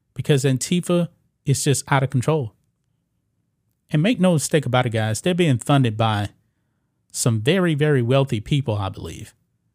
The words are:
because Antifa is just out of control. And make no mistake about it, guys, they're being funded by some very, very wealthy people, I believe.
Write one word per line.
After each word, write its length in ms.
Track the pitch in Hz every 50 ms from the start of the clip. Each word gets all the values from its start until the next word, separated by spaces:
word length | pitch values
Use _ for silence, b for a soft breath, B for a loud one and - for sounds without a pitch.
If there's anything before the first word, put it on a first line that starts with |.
| _ _ _
because 300 | - - - 156 139 127
Antifa 680 | 139 131 123 - - 180 180 170 - 180 175 170 165 _ _ _ _ _ _ _
is 180 | - 139 - -
just 200 | 151 131 - - -
out 120 | 147 135 135
of 60 | 135
control. 440 | - 127 117 - 156 160 131 110 - _ _ _ _ _ _ _ _ _ _ _ _ _ _ _ _ _ _ _ _ _ _ _ _ _ _ _
And 120 | - 151
make 180 | 151 208 254 -
no 140 | 180 185 175
mistake 320 | 147 - - - 160 139
about 200 | 127 120 127 123
it, 60 | 123
guys, 300 | 107 113 110 110 110 -
they're 120 | - 180 180
being 240 | 175 180 160 127 110
funded 380 | - - 143 139 135 117 107
by 340 | 107 113 110 107 104 104 - - _ _ _ _ _ _ _ _ _ _ _ _ _ _ _
some 300 | - - - 127 113 110
very, 340 | 104 127 175 196 180 170 160
very 260 | 139 151 151 147 135
wealthy 380 | 120 117 131 135 135 135 123 107
people, 360 | 104 - 156 143 131 - 107
I 140 | 101 101 95
believe. 440 | 98 - - 82 80 - 110 - - _ _ _ _ _ _ _